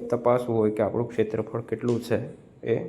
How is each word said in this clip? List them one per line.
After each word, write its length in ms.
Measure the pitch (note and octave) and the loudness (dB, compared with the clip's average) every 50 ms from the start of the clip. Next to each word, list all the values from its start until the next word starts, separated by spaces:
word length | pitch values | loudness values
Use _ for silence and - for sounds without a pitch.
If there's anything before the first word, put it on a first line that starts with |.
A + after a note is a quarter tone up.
| - - | 0 -2
તપાસવું 460 | A#2+ A#2+ A#2 A#2+ B2 B2 B2 B2 A2+ A2+ | -4 0 2 2 2 2 2 0 2 2
હોય 120 | G#2+ G#2+ G#2+ | 2 2 2
કે 60 | - G#2+ | 2 2
આપણું 240 | F#2+ F#2 A2+ A#2+ A#2+ | 2 2 0 -2 0
ક્ષેત્રફળ 500 | - - G#2+ - - A2+ G#2+ - - A#2 - - | 0 0 0 2 0 -2 -4 -4 -6 -8 -4 -4
કેટલું 300 | A2+ - - A#2+ A#2+ A2+ - | -6 -2 0 0 0 0 0
છે, 120 | - A2+ G2 C3 D3 - - - - - - - A#2+ | 0 -2 -2 -2 -6 -12 -16 -20 -20 -20 -8 -2 0
એ 20 | A2 - - | 0 0 0